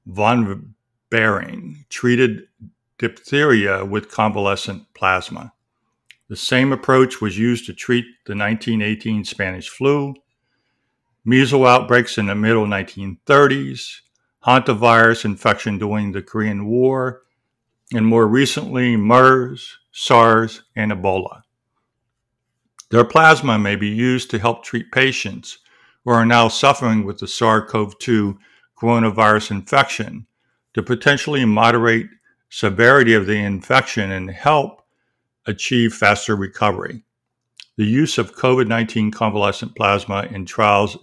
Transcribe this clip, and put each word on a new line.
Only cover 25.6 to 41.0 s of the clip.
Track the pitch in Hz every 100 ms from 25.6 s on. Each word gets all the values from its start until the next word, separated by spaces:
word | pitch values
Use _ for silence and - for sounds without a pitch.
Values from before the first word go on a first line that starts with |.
| _ _ _ _ 123
who |
are | 117 113
now | 120 113
suffering | - 139 139 120 110 98
with | 110
the | 98
sars | - 117 110 107
cov | 110 101 -
two | - 110 101 98 _ _ _ _
coronavirus | 117 117 113 104 107 107 -
infection | 101 - 139 135 - 107 - - _ _ _ _
to | -
potentially | - 120 - 143 - 147
moderate | 117 107 117 117 117 113 - _ _ _ _
severity | - 107 95 117 139 117
of | 110 95
the | 107
infection | 101 98 - 131 - - 98
and | 95 92
help | 92 143 151 139 - _ _ _ _ _ _ -
achieve | 101 - 123 117
faster | 113 104 104 - 104
recovery. | 95 - 107 92 - 113 _ _ _ _ _ - - -
The | 107
use | 123 156 -
of | 110 -
covid | 131 127 113
nineteen | 113 110 117 107
convalescent | 107 110 104 101 - - -
plasma | 104 101 95 98 -
in | 98 90
trials | - 107 101 104 -